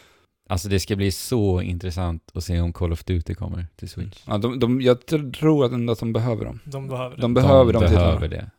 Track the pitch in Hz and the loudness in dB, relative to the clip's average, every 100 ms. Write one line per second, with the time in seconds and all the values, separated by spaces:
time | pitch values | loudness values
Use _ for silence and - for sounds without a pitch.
0 | _ _ _ _ - 95 104 98 - 101 | _ _ _ _ -6 -6 -2 -2 -2 -2
1 | 98 - - 123 101 90 95 87 90 85 | -2 -4 -4 0 0 0 -2 -6 -6 -6
2 | 87 82 - - 85 87 85 - 87 82 | -6 -6 -10 -10 -4 -2 -2 -2 -4 -4
3 | - 90 - 87 85 85 87 _ 95 - | -4 -4 -4 -8 -8 -8 -10 _ -14 -12
4 | 107 - - 107 117 127 120 127 123 123 | -12 -12 -6 -4 -2 0 0 2 4 2
5 | - 156 139 127 156 151 123 123 117 113 | 2 -4 -4 -2 2 4 2 0 -2 -2
6 | 117 113 123 107 110 120 147 139 135 127 | -2 -2 -2 -4 -6 -10 -12 -12 -8 -8
7 | 127 - 117 123 135 135 123 113 87 87 | -10 -4 0 4 6 8 8 6 4 6
8 | 85 80 80 85 - | 4 2 -2 -6 -12